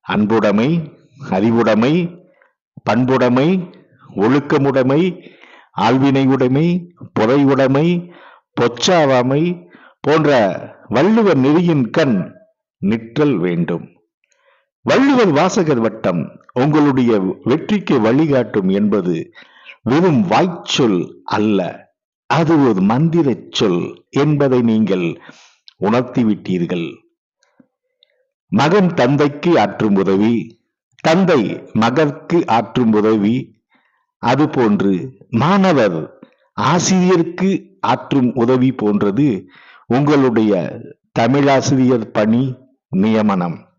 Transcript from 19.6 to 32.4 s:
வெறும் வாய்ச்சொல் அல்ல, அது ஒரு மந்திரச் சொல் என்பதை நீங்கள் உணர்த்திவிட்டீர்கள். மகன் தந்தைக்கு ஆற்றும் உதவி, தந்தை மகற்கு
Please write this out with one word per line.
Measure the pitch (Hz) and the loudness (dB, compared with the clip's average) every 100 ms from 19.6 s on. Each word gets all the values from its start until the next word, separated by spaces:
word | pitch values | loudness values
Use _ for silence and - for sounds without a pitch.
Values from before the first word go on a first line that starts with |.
| - - | -20 -10
வெறும் | 110 139 185 135 92 | -2 0 2 2 2
வாய்ச்சொல் | 107 180 165 - - 123 90 85 - | 0 0 -6 -8 -2 0 0 -4 -12
அல்ல, | - 107 107 98 87 - - _ _ _ _ | -8 -4 -2 -2 -4 -10 -20 _ _ _ _
அது | 135 160 165 135 | -2 2 2 2
ஒரு | 95 | 2
மந்திரச் | 95 123 165 170 143 110 - | 0 0 0 0 0 -2 -8
சொல் | - 110 87 85 - _ | -4 -2 -2 -4 -12 _
என்பதை | 131 147 147 139 127 | -2 0 0 0 2
நீங்கள் | 117 110 107 95 85 - - - - _ _ _ | 2 0 0 0 -4 -8 -16 -20 -20 _ _ _
உணர்த்திவிட்டீர்கள். | 95 117 123 - 113 95 - 92 85 90 80 - _ _ _ _ _ _ _ _ _ _ _ _ _ _ _ | -2 -2 -2 -2 -2 -2 -4 -4 -4 -6 -8 -12 _ _ _ _ _ _ _ _ _ _ _ _ _ _ _
மகன் | 101 143 202 180 | -2 2 2 2
தந்தைக்கு | - 123 143 147 139 175 160 | 0 0 2 0 0 0 2
ஆற்றும் | 104 98 107 | 0 -2 0
உதவி, | 98 95 98 107 117 78 _ _ _ _ _ | 0 0 2 0 0 -6 _ _ _ _ _
தந்தை | 160 165 185 156 95 87 - | -2 0 2 0 0 -6 -8
மகற்கு | 110 113 131 151 - - 170 | -2 0 0 -2 -4 -4 -2